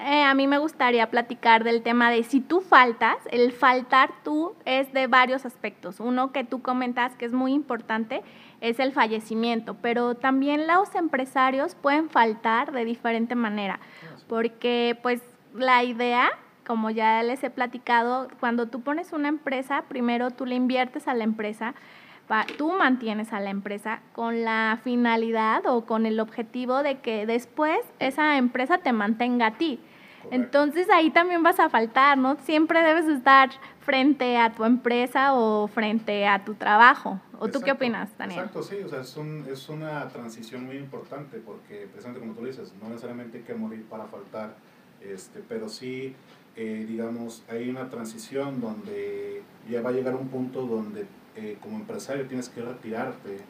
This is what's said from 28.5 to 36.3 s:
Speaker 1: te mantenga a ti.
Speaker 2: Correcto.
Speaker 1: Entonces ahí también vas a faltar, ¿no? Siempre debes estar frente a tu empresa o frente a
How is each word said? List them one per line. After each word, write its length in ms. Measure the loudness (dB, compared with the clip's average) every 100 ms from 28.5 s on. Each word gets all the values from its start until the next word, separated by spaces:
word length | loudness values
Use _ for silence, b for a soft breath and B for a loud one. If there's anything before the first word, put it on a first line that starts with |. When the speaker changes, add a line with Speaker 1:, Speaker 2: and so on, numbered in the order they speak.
| 0 0 0
Speaker 1:
te 140 | 2
mantenga 540 | 0 0 0 0 2 0
a 40 | 0
ti. 240 | -4 -4 B B B B
Speaker 2:
Correcto. 120 | B -4
Speaker 1:
Entonces 540 | 0 2 2 0 4
ahí 200 | 4 6
también 320 | 4 2 4
vas 160 | 4 4
a 120 | 4
faltar, 480 | 2 2 4 6 6
¿no? 180 | 2 0
Siempre 400 | 0 2 4 4
debes 240 | 6 4 2
estar 420 | 2 8 8 8 0 B B
frente 560 | -2 2 4 4 2 2
a 160 | 2
tu 120 | 2 2
empresa 680 | 2 2 0 0 2 2
o 360 | 4 2 2 -2
frente 580 | -2 -2 -2 -2 0
a 180 | 2